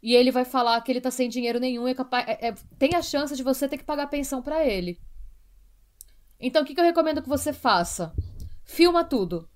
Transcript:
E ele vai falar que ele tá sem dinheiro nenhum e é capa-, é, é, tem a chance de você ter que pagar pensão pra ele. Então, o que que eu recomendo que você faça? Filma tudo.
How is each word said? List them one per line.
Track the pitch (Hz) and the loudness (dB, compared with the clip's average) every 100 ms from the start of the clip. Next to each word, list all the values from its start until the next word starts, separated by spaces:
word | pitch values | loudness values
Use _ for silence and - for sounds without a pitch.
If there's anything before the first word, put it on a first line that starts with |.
E | 220 | 4
ele | 240 247 | 6 6
vai | 254 | 2
falar | 247 269 240 233 | 0 0 2 0
que | 233 | 0
ele | 247 | -2
tá | 254 | -2
sem | 254 247 | -2 -2
dinheiro | 233 240 233 | -2 -4 -2
nenhum | 254 240 247 | -2 -2 -4
e | |
é | |
capa-, | 254 262 247 | -4 -2 -2
é, | 240 220 233 | -2 -4 -4
é, | 208 - - | -6 -16 0
tem | 277 | 2
a | 349 | 2
chance | 320 285 285 | 0 -2 -2
de | 269 | -4
você | 262 262 277 | -2 0 0
ter | 285 | -4
que | |
pagar | - 294 285 | -6 -4 -2
pensão | 294 277 269 | -4 -4 -6
pra | 247 311 | -4 0
ele. | 302 196 175 175 - - - - _ - _ _ _ _ - - _ _ | 2 0 -4 -8 -14 -16 -16 -18 _ -20 _ _ _ _ -20 -20 _ _
Então, | 240 277 | 0 0
o | |
que | 294 | 0
que | 294 | 4
eu | |
recomendo | 339 339 311 302 | 4 4 2 0
que | 302 | -2
você | 277 302 | -2 -2
faça? | 277 254 190 175 - 165 - - - - - | -2 2 2 2 -4 -6 -6 -8 -10 -12 -12
Filma | - - 339 339 | -12 4 6 6
tudo. | 339 262 185 170 165 | 2 0 0 -4 -8